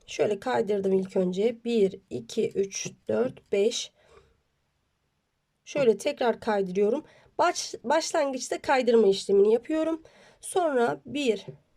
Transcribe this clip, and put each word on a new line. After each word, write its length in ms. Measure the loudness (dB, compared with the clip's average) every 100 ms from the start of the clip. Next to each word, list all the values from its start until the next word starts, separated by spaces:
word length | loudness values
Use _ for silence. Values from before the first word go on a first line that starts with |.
| -10
Şöyle 340 | -2 -2 -2
kaydırdım 520 | -2 -2 0 -2 0
ilk 240 | 0 0 0
önce. 480 | 0 0 -2 -2
Bir, 360 | -2 2 2 0 -12
iki, 400 | -12 -8 -4 -2
üç, 380 | -2 -4 -6 -12 -12 -4
dört, 440 | -2 -2 -6 -4
beş. 400 | 0 0 -2 -10 _ _ -20 _ _ _ _ _ _ _ _ _ _ _ _ _ _
Şöyle 340 | -6 0 2 2
tekrar 420 | 0 -2 -2 -2
kaydırıyorum. 640 | -2 -2 0 0 0 0 -6 -20 _ 0
Baş-, 360 | 0 0 -8 -8
başlangıçta 800 | -2 0 0 -2 -2 -4 -6 -6
kaydırma 440 | 0 0 4 4 4
işlemini 460 | 2 2 4 6
yapıyorum. 500 | 4 0 -2 -2 -4 -10 -20 -20 _
Sonra 600 | -6 -2 0 2 0 -2 -8
bir, 400 | -4 -2 -2 -6 -20 _